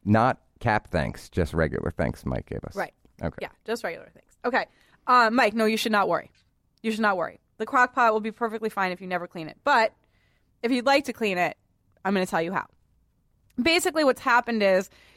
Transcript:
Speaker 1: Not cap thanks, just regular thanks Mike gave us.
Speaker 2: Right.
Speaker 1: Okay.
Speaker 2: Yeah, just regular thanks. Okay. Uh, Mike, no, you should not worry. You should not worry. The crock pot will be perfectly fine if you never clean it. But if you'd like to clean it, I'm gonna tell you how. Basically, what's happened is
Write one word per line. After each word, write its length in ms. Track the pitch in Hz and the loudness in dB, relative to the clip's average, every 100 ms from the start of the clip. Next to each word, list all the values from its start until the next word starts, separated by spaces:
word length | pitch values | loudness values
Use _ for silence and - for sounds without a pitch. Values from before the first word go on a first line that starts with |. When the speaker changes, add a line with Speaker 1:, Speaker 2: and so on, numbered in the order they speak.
Speaker 1:
Not 360 | - 107 123 - _ _ | 2 2 2 -2 _ _
cap 280 | 120 107 - | -2 -2 -2
thanks, 380 | 85 62 - - | -4 -4 -8 -8
just 240 | - 82 | -4 -2
regular 380 | 80 80 - 50 | 0 -2 -2 -6
thanks 340 | - 69 - | -4 -4 -4
Mike 220 | - 62 - | -6 -6 -8
gave 180 | - | -12
us. 100 | - | -10
Speaker 2:
Right. 200 | 196 180 _ _ - | -8 -8 _ _ -10
Speaker 1:
Okay. 140 | - - | -10 -8
Speaker 2:
Yeah, 60 | - _ - | -12 _ -8
just 180 | 233 | -8
regular 240 | 185 165 - | -8 -12 -16
thanks. 200 | _ _ _ 247 | _ _ _ -4
Okay. 180 | 240 - _ _ _ - | -2 -4 _ _ _ 2
Uh, 220 | 247 226 | 4 4
Mike, 220 | 233 226 | 4 2
no, 140 | 220 220 | 2 0
you 100 | 220 | 0
should 160 | 233 | 0
not 160 | 214 185 | 2 2
worry. 220 | 165 - _ _ _ _ _ | 0 -4 _ _ _ _ _
You 80 | 226 | -6
should 100 | 214 | -2
not 160 | 214 190 | 0 0
worry. 200 | 160 - _ - | -4 -8 _ -12
The 80 | 220 | -2
crock 280 | 262 247 | 2 2
pot 200 | 269 233 | 2 2
will 60 | 220 | 2
be 100 | 220 | -2
perfectly 400 | 214 233 220 214 | -4 -6 -4 -6
fine 220 | 208 190 | -4 -4
if 100 | 180 | -6
you 40 | 185 | -6
never 200 | 180 175 | -6 -6
clean 220 | 180 156 | -12 -14
it. 100 | - | -6
But 300 | - 262 220 - _ _ _ _ _ _ | 2 2 2 -2 _ _ _ _ _ _
if 100 | 233 | -2
you'd 140 | 254 262 | 0 2
like 180 | 277 | 2
to 80 | 277 | 0
clean 240 | - 214 180 | -4 -2 0
it, 220 | 170 - _ _ _ _ | -2 -4 _ _ _ _
I'm 120 | 190 | -2
gonna 100 | 202 | 0
tell 160 | - 185 | 0 -2
you 120 | 165 | -4
how. 100 | 185 - _ _ _ _ _ _ _ _ - | -4 -8 _ _ _ _ _ _ _ _ -2
Basically, 440 | 247 339 370 320 | 2 2 2 2
what's 180 | 294 247 | 2 2
happened 400 | - 240 240 233 | 2 2 2 2
is 260 | 196 185 190 _ _ | 4 2 0 _ _